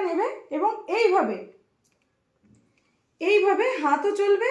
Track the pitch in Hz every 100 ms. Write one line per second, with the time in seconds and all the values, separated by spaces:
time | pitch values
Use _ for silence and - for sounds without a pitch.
0 | 359 330 480 - - 302 415 453 - 427
1 | 427 359 220 190 - _ _ _ _ _
2 | _ _ _ _ _ _ _ _ _ _
3 | _ _ 339 415 381 359 508 508 294 285
4 | 403 403 403 392 494